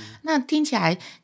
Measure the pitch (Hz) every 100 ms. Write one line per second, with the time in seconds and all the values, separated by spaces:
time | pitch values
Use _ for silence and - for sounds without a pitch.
0 | 107 - 311 302 247 311 302 220 165 -
1 | - -